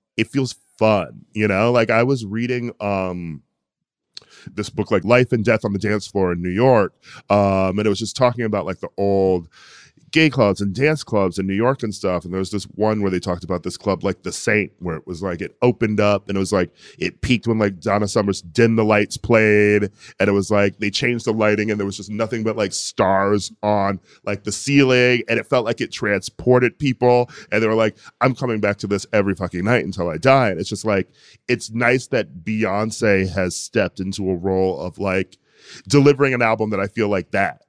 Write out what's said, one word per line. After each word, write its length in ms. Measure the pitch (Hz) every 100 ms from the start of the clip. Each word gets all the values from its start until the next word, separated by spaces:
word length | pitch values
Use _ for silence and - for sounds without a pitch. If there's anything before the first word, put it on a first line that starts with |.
| _ -
it 120 | 107
feels 280 | 135 131 - _ -
fun, 460 | 110 104 69 53 -
you 120 | 107 107
know? 220 | 95 117
Like, 200 | 123 113
I 120 | 113
was 240 | 123 135 104
reading, 460 | 110 123 123 120 -
um, 640 | 104 98 92 90 85 73 _ _ _ _ _ _ _ - _ - -
this 180 | - 104
book, 200 | - 101
like, 140 | 101
Life 280 | 98 123 127
and 120 | 120
Death 200 | 110 107
on 80 | 110
the 60 | 101
Dance 280 | 101 104 -
Floor 240 | 101 92
in 100 | 87
New 80 | 90
York, 440 | 92 131 120 95 _ - - -
um, 480 | 101 98 95 95 101
and 80 | 107
it 20 |
was 100 | 98
just 160 | 110 -
talking 280 | 127 120
about, 220 | 113 104 90
like, 140 | 90
the 100 | 87 -
old 520 | 101 98 95 90 85 _ - - - _ _
gay 180 | 160 160
clubs 300 | 131 104 95
and 120 | 101
dance 300 | 95 147 156
clubs 340 | - 107 95 90
in 80 | 95
New 80 |
York 280 | 98 120 135
and 120 | 110
stuff. 300 | 92 98 90
And 80 | 87
there 60 | 92
was 120 | 95
this 120 | 104
one 380 | - - 107 107
where 80 | 101
they 100 | 90
talked 240 | 95 87
about 200 | 82 90
this 120 | 87 -
club, 280 | 104 90
like, 180 | 98 90
The 100 | 92
Saint, 400 | - - 104 87 -
where 180 | 90 80
it 100 | -
was, 160 | 82
like, 200 | 95 87
it 140 | - -
opened 380 | 123 - 110 107
up 280 | 104 101 -
and 80 | 98
it 40 |
was, 120 | 95
like, 180 | 101 90 _ - -
it 220 | 87 -
peaked 240 | - 123 117
when, 120 | 110
like, 220 | 104 90
Donna 280 | 104 101 104
Summer's 320 | 113 101 95
Dim 360 | 85 98 117 113
the 80 |
Lights 340 | 107 104 104 -
played. 720 | - 113 107 104 104 104 101 _ - -
And 80 | 101
it 40 |
was, 180 | 101 95
like, 280 | 104 101 -
they 120 | 104
changed 360 | - 123 120 -
the 60 |
lighting 360 | 110 107 104 107
and 80 | 104
there 40 |
was 140 | 98 98
just 100 | 101
nothing 340 | 107 110 113
but, 120 | 110 110
like, 160 | 101
stars 800 | - - - 95 98 98 104 - -
on, 380 | 104 104 98 98 _ _
like, 200 | - 101
the 80 | 107
ceiling. 680 | - - 139 131 127 123 123 -
And 100 | 113
it 60 | -
felt 200 | 127 110
like 140 | 117
it 100 | 120
transported 840 | - 104 101 - - 123 127 123 -
people. 500 | 139 120 123 123 123 - -
And 100 | 107
they 40 | 110
were 80 |
like, 240 | 110 110 - - -
"I'm 120 | 131
coming 260 | 127 127 110
back 180 | 101 101
to 80 | 101
this 200 | 98 -
every 220 | 107 98
fucking 300 | 95 90 87
night 200 | 98 120
until 240 | 90 98 85
I 100 | 80
die." 320 | 127 135 113
And 100 | 85
it's 100 | 98
just, 160 | 104 110
like, 240 | 98 92 _ _ _ -
it's 240 | 123 -
nice 340 | 113 120 131 -
that 360 | 123 - 87
Beyonce 840 | 82 107 104 101 110 - 113 95 95
has 220 | 92 90 -
stepped 440 | - 113 92 -
into 300 | 95 95 95
a 60 | 90
role 440 | 95 95 95 76
of, 180 | 87 80
like, 380 | 98 95 95 _ _ _ - - -
delivering 440 | 143 139 139 139
an 100 | 123
album 280 | 117 110 107
that 100 | 101
I 60 | 98
feel 220 | - 104
like 240 | 98 87
that, 300 | 98 95 -